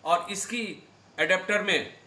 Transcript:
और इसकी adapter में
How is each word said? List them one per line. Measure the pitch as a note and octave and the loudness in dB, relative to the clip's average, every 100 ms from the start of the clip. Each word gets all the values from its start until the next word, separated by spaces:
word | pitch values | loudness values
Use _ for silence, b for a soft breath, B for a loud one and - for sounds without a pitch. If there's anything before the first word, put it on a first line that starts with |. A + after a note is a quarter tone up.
और | D#3+ E3+ E3+ | 2 0 0
इसकी | G3 - A#3+ G#3 D#3 - _ - - | -8 -6 -4 -6 -10 -18 _ -18 -2
adapter | D#3+ F#3 F#3 G#3 | 2 2 2 0
में | G3+ D#3 G#2+ - | 2 0 -2 -16